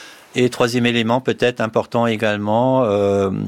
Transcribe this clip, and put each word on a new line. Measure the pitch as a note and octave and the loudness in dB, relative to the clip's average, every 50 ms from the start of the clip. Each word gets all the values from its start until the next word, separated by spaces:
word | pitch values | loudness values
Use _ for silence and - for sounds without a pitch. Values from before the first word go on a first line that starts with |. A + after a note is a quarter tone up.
| - - - - - - - | -18 -20 -20 -20 -18 -8 -2
Et | B2 B2 B2 | 0 0 0
troisième | A#2+ - B2+ A#2+ A#2 B2+ A#2+ | 2 0 0 0 2 2 0
élément | A#2+ A#2+ A#2+ A2+ A2+ A#2 C3 | 2 2 0 0 0 0 0
peut-être | B2+ - A2 - B2+ B2 B2 - | 0 -2 -2 0 0 -2 0 -2
important | A2+ A2 - A#2+ G#2 - - A#2+ A#2 | -4 -2 0 -2 -2 0 -2 0 0
également, | A#2 A2+ G#2 A2+ G#2+ G#2 G#2 G#2 G#2 G#2+ A2+ B2 C3 C3 C3 C3 | 0 0 0 -2 -2 -2 -2 -2 -2 0 0 2 2 2 2 2
euh, | G#2+ G2+ G2+ G2+ G2+ G2+ G2+ G2 G2 F#2+ G#2 G2+ | 2 2 2 2 2 2 2 0 0 -2 -4 -6